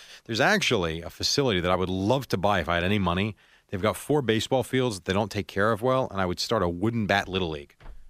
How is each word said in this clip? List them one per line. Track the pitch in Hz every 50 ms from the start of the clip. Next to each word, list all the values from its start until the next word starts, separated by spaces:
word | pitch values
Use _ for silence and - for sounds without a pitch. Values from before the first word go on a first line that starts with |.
| - - - - -
There's | - 117 107
actually | 139 180 214 202 143 - 127 101 87 82 80 82
a | 82 85
facility | - - - - - 143 139 127 101 90
that | 82 90
I | 92
would | 90 92 90
love | 92 95 95 104 127 143 127 -
to | 123
buy | 98 85 104 104 92
if | - 85
I | 87
had | 85 85
any | 92 107 104
money. | 95 87 87 92 101 110 98 - _ _ _ _ _ _
They've | - 92
got | 92 107 92
four | - - - 143 151
baseball | 131 113 110 113 - - 139 127 120
fields | - - 131 127 123 104
that | 92 -
they | -
don't | 92 98 110 98
take | - 104 90
care | - - 98 101 110
of | 113 95
well, | 117 127 131 131 127 -
and | 92 98
I | 92
would | 90 90 -
start | - - 120 107 90
a | 87
wooden | 85 87 95 113 117 117 107
bat | 92 98 101 - 98
little | 92 95 90 82
league. | 78 71 71 - _ _ - - - - - -